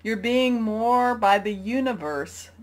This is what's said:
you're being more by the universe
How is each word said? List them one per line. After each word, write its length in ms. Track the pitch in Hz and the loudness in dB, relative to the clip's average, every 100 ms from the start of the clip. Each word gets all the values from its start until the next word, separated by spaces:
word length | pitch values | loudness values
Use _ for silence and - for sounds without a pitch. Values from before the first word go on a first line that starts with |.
you're 140 | 214 220 | -6 -4
being 460 | 226 247 254 240 | 0 2 2 0
more 520 | 220 214 233 247 247 | 0 0 2 2 2
by 240 | 240 202 202 | 2 4 4
the 140 | 202 | 2
universe 960 | 202 190 254 262 220 151 147 160 - - - | -6 -4 -2 -2 -2 -4 -6 -6 -10 -18 -20